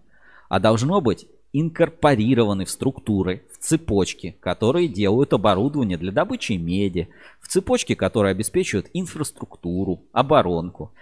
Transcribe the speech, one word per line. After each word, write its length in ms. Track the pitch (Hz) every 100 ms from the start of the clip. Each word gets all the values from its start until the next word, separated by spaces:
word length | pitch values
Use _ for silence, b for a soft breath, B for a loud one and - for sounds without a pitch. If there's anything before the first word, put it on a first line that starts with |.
| _ b b b b
А 100 | 98
должно 400 | 107 110 131 196
быть, 260 | 131 90 - _ _
инкорпорированы 1120 | 143 160 160 160 - 151 131 107 123 110 98 90
в 40 |
структуры, 760 | - - - - 101 92 92 -
в 40 | -
цепочки, 800 | - 160 - 101 90 - 90 -
которые 480 | - 87 110 160 175
делают 460 | 95 98 113 143
оборудование 640 | 131 101 95 131 147 113 87
для 140 | 90
добычи 420 | 101 196 262 -
меди, 560 | 98 82 90 101 87 85 B B B
в 60 | -
цепочки, 460 | 185 196 247 - 113
которые 360 | 95 113 98
обеспечивают 580 | 95 104 175 185 101 -
инфраструктуру, 1080 | 165 180 - 147 - - - 87 90 95 85 -
оборонку. 800 | 107 135 151 90 85 87 - - b